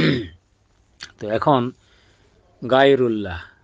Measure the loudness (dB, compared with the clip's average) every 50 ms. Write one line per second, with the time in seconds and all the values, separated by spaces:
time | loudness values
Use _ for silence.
0 | 0 0 -2 -4 -6 -10 -16 _ _ _ _ _ _ _ _ _ _ _ _ -20
1 | -20 -20 _ -12 -6 -4 -4 -2 2 2 2 2 0 -2 -8 _ _ _ _ _
2 | _ _ _ _ _ _ _ _ _ _ _ _ -4 0 2 4 4 4 4 4
3 | 2 0 -2 -4 -6 -8 -10 -12 -14 -18 _ _